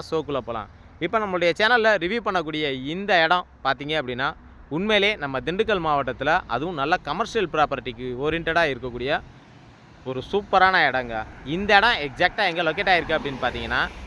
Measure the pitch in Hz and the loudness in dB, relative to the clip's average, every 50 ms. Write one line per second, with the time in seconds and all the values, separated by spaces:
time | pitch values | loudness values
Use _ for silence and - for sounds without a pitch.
0 | 160 - 165 160 139 143 139 131 113 117 117 110 101 - - - - - - - | -4 -4 -4 -4 -4 -4 -4 -4 -4 -6 -8 -8 -8 -10 -16 -20 -20 -20 -10 -8
1 | 156 208 226 220 214 196 180 175 175 170 165 - 214 220 247 233 220 220 208 180 | -6 -2 -2 -2 -2 -2 -2 0 2 2 2 2 2 4 4 4 4 4 2 2
2 | 165 180 226 240 196 220 190 180 156 156 151 151 151 143 135 131 131 143 160 190 | 0 -2 -2 -2 -2 -2 -2 -2 -2 -2 -4 -2 -2 -2 -4 -4 -6 -6 -6 -6
3 | 202 202 190 170 160 160 175 180 - - - - - 135 135 123 143 147 156 156 | -2 2 4 4 6 4 4 2 0 -4 -12 -4 -2 -2 -2 -2 -4 -4 -4 -2
4 | 127 123 123 123 135 151 165 - - - - - - - 139 165 202 214 214 202 | -2 -4 -4 -4 -4 -4 -6 -8 -14 -20 -20 -20 -10 -6 -4 -2 0 2 2 4
5 | 196 208 214 - 147 139 135 127 123 151 175 196 226 220 208 180 165 156 147 143 | 4 2 0 -2 -4 -4 -4 -4 -4 -2 -2 -2 0 0 0 0 0 0 0 0
6 | 135 131 117 - 135 147 165 180 - - 113 127 151 185 180 139 135 151 180 180 | 0 -2 -4 -2 0 2 2 0 0 -2 -4 -4 -2 -4 -4 -2 0 0 0 0
7 | - 143 151 185 233 - - 226 190 151 160 156 147 139 139 127 120 131 117 117 | -2 -4 -4 -4 -4 -2 0 -2 -2 0 2 2 2 2 2 -4 -6 -8 -10 -8
8 | 127 123 123 123 143 156 160 170 160 165 160 170 165 147 131 120 127 123 117 120 | -8 -8 -6 -2 -2 -2 -2 -2 -2 0 2 2 2 2 0 -4 -6 -8 -6 -4
9 | 120 139 160 190 - - - - - - - - - - - - - - - - | -2 -2 -2 -2 -4 -8 -18 -20 -20 -20 -20 -20 -20 -20 -20 -20 -20 -20 -20 -12
10 | - 131 127 131 - - - 208 202 - 208 185 185 190 185 175 156 135 123 131 | -10 -8 -6 -6 -6 -2 -2 -2 0 2 4 6 6 6 6 4 4 4 2 0
11 | 123 117 113 110 110 - - - - 127 156 185 208 202 208 196 208 240 233 170 | -2 -4 -6 -6 -6 -8 -12 -14 -8 -6 -4 -2 2 6 6 6 6 6 2 0
12 | 147 139 120 - 175 180 - - 208 180 165 175 170 156 156 180 196 196 185 165 | -2 -6 -2 0 0 0 2 2 0 0 0 0 0 0 0 0 2 2 2 2
13 | 143 143 160 151 147 143 135 120 127 120 113 120 117 113 123 135 160 - - - | 2 0 -2 -2 -2 -4 -4 -2 -2 -2 -2 -4 -4 -2 -2 -2 -2 -2 -6 -12
14 | - | -16